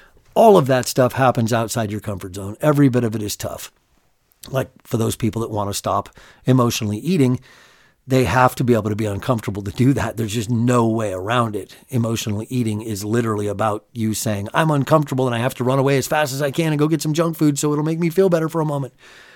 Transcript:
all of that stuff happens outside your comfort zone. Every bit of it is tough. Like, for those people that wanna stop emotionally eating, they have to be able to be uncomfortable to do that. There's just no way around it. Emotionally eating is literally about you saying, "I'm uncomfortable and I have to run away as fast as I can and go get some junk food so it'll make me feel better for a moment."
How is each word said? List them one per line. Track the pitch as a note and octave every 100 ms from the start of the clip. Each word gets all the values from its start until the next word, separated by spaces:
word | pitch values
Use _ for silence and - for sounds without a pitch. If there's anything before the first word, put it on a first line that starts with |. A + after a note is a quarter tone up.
| - _ _
all | - A3 F#3+
of | C3
that | C3 A#2
stuff | - B2
happens | B2 C3 A#2+ A2
outside | A#2 A2+ A#2+ G#2
your | G#2
comfort | G#2+ F#2+ F#2+
zone. | F#2+ G2 A2
Every | D3+ C#3+ C#3
bit | B2
of | A#2 G#2+
it |
is | G#2 -
tough. | - - - _ _ _ _ _ _ _ -
Like, | C3+ A#2 -
for | - A2+
those | A2+ -
people | A2 A2+
that | A2+
wanna | G#2+ G2+
stop | G2+ G#2 F#2+ - - - -
emotionally | - B2+ A#2+ - G#2 G#2
eating, | D#3 F#3 B2+ B2+ - - - _ _ _ -
they | C3
have | B2 B2+ B2+
to | -
be | A#2+
able | A2+ G#2
to | G#2+
be |
uncomfortable | G#2+ G2 - A#2+ - G2
to | G2+
do | - B2+
that. | B2+ A2+ A2
There's | A2
just | A2+ A2
no | A#2 A#2+ B2 A2+
way | A2+ G#2+
around | F#2 G2 B2 A#2
it. | G#2 - - _
Emotionally | B2+ A2+ A2+ A#2 G2+ A2+
eating | B2+ A2 G#2
is | A2+ G2
literally | G#2 A#2+ A#2 G#2+ G#2
about | G2 A2 G#2 -
you | A#2+ A2
saying, | G#2 A#2 G2+ G2+
"I'm | D#3+ D#3
uncomfortable | C#3+ C3 D#3 C#3+ C3 C3
and |
I | A#2
have | B2+ -
to |
run | B2 C3+
away | C3+ C#3
as | -
fast | D#3 D3
as | C3+
I | D3
can | C3+ D#3+
and | D3
go | D#3
get | D#3+
some | D#3
junk | D3+ E3+ D#3+
food | D3+ C#3+
so | D3+
it'll | D3
make | D#3 E3
me | E3+
feel | F3 F#3+
better | E3+ D#3+
for | E3
a |
moment." | D#3 C#3+ C3 - - - -